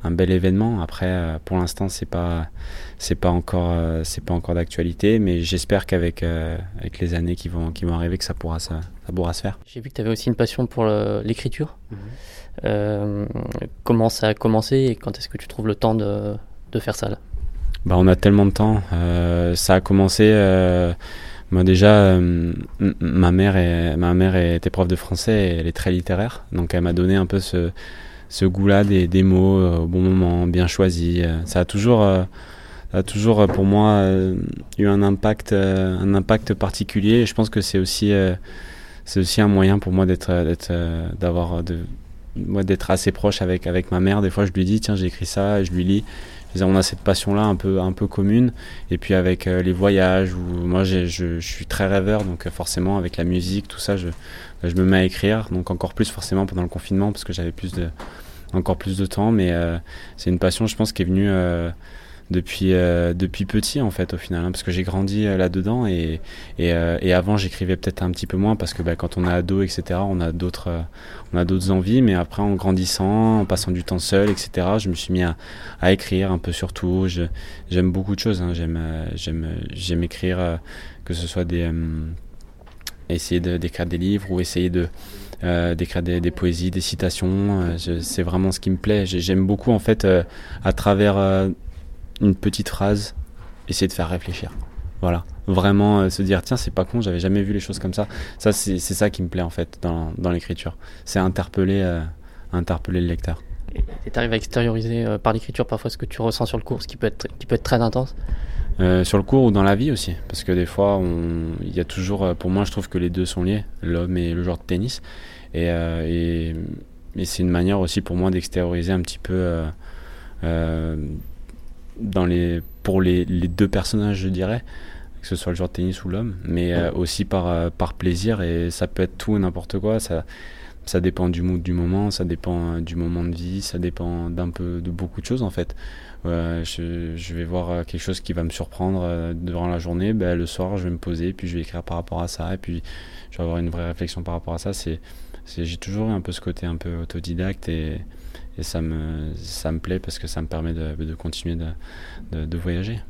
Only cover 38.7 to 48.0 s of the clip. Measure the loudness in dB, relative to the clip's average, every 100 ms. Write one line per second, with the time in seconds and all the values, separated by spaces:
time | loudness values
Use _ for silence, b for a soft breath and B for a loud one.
38.7 | B B B -4 0 2 4 6 6 6
39.7 | 4 2 2 4 2 2 0 2 -2 -2
40.7 | -2 -2 -2 -4 -2 0 0 0 -2 -2
41.7 | -4 -6 -10 -14 -16 -12 -8 -2 0 2
42.7 | 0 2 2 2 2 0 2 0 0 0
43.7 | 0 0 2 4 4 2 2 0 2 2
44.7 | 2 2 0 0 -4 -4 0 2 2 0
45.7 | 0 2 2 B B B B B 0 4
46.7 | 6 4 0 0 2 2 2 2 2 2
47.7 | 2 0 0